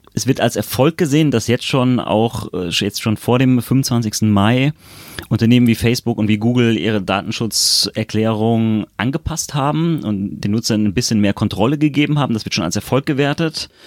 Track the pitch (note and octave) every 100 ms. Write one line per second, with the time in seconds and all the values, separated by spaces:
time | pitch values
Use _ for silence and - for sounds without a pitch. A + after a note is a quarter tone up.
0 | _ - B2 - A2 - - - C#3+ E3
1 | D#3+ C#3+ D#3 A#2 - B2 - C#3 B2+ A#2+
2 | - G#2 A2+ A#2 - F2+ F2 E2 G2+ -
3 | A2+ G#2+ - B2 C3 B2+ - C3+ C3+ A#2
4 | A2 - A2 G2+ G#2 B2+ C#3 - - -
5 | - - - A2+ A2+ B2 A#2+ A2 A#2 A#2+
6 | A#2 A2 G#2+ G#2+ A2+ B2 A#2 A2 F#2 G#2+
7 | F#2 G2 F2+ - A2+ - - - - -
8 | G#2+ G#2+ A2 G#2+ A2 A2+ A2+ A2 - -
9 | A2 C3+ - D#3+ - D3 C#3 D3+ E3+ D#3+
10 | G#2 G2+ G2 - G#2 G#2+ - G#2+ G#2+ F#2
11 | - A2 G2+ - A2 E2+ A2 D3 D3+ C3+
12 | C#3+ D3 B2+ A2+ - - E2+ G2+ - C3+
13 | D3+ C3+ C#3+ D3 D#3+ - - _